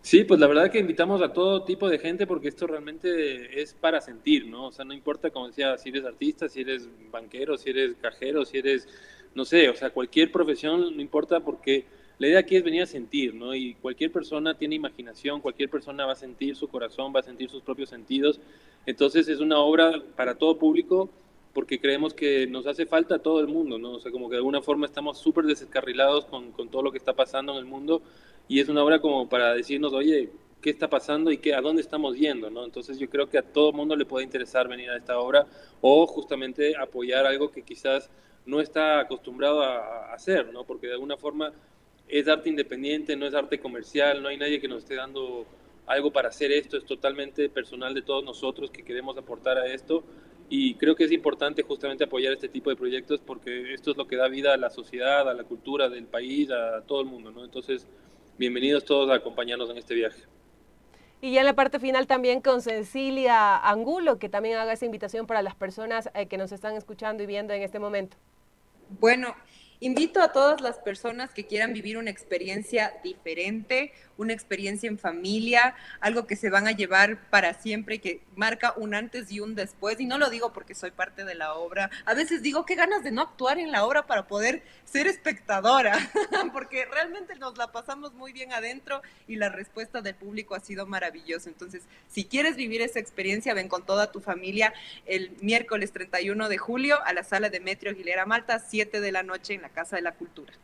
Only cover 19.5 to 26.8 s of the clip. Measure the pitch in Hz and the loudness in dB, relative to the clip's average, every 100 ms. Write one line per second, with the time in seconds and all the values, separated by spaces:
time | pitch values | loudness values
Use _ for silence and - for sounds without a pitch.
19.5 | 151 147 160 165 160 - - 127 123 156 | 6 6 8 6 4 -6 -4 -2 2 2
20.5 | 156 156 160 170 185 190 - _ _ _ | 4 4 4 2 0 0 -8 _ _ _
21.5 | - 131 131 139 139 156 151 147 139 131 | -6 -4 0 0 2 0 0 2 2 2
22.5 | 127 131 147 165 160 165 165 156 160 147 | -2 -6 -4 2 2 2 0 2 2 2
23.5 | 160 156 113 120 120 123 123 120 120 131 | 0 -2 -4 -8 -10 -8 -8 -4 -2 0
24.5 | 143 143 147 147 - 147 139 160 156 156 | 0 0 0 0 -4 -6 0 2 4 4
25.5 | 143 135 131 123 123 139 147 143 131 120 | 2 0 -4 -2 4 4 4 0 -12 -12
26.5 | 113 117 131 | -10 -6 -2